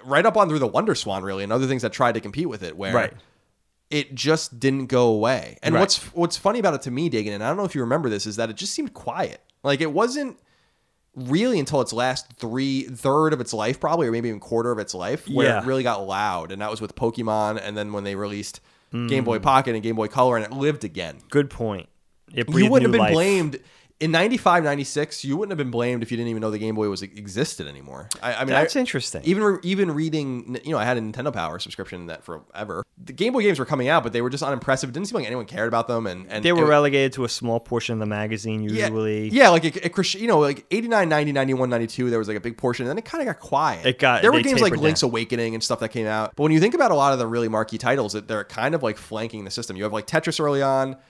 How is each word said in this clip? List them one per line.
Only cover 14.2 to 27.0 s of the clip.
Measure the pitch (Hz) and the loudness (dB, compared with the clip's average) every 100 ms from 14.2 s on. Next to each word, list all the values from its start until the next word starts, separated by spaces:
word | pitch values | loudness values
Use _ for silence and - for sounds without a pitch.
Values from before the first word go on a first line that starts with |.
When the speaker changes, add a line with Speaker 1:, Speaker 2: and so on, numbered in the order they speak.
| 117 | -2
Speaker 1:
even | 104 | -6
quarter | - 117 120 | -2 -2 0
of | 110 | -2
its | 101 | -4
life, | 92 92 139 - | -6 -4 -4 -2
where | - 135 | 2 4
Speaker 2:
Yeah. | 107 | 2
Speaker 1:
it | 120 | 0
really | 131 | 0
got | 120 104 | 0 -2
loud. | 98 98 104 90 82 | -2 -2 -2 -2 -6
And | 98 | -8
that | 107 | -8
was | 110 | -6
with | 107 - | -10 -4
Pokemon, | 117 113 110 107 107 110 | -4 -2 -2 0 0 -2
and | 101 104 | -6 -6
then | 104 | -6
when | 104 | -6
they | 101 98 | -6 -6
released | 101 101 98 - _ _ _ | -6 -6 -10 -14 _ _ _
Speaker 2:
Mm. | 117 120 | -6 0
Speaker 1:
Game | 135 | 0
Boy | 120 110 | 2 0
Pocket | 139 131 127 | 4 4 4
and | 113 | -2
Game | 110 | -2
Boy | 110 107 | -2 -2
Color, | - 127 117 | 4 4 4
and | |
it | 107 | -2
lived | 135 143 151 | -2 -2 -2
again. | 104 92 82 69 - | -6 -8 -8 -10 0
Speaker 2:
Good | 143 139 | 2 2
point. | - 113 98 - _ _ _ _ | -2 -6 -6 -10 _ _ _ _
It | - 117 | -6 0
Speaker 1:
You | |
Speaker 2:
breathed | 160 208 | 4 6
Speaker 1:
wouldn't | 262 240 | 6 4
have | |
Speaker 2:
new | 226 | 4
Speaker 1:
been | - | 4
Speaker 2:
life. | |
Speaker 1:
blamed | 160 190 196 156 135 - _ _ _ | 4 4 2 0 -4 -16 _ _ _
in | 160 | 0
ninety-five, | 165 202 254 185 175 | 2 2 2 4 4
ninety-six. | 151 143 139 147 151 - | 2 -2 -2 -4 -4 -6
You | 139 147 | -4 -4
wouldn't | 208 | -2
have | 170 | -4
been | 131 | -4
blamed | 117 120 123 | -2 0 -2
if | 113 | -2
you | 117 | -4
didn't | 120 | -4
even | 110 | -2
know | 110 | -4
the | 107 | -2
Game | 110 | -2
Boy | 110 107 | 0 -2
was | 95 | -2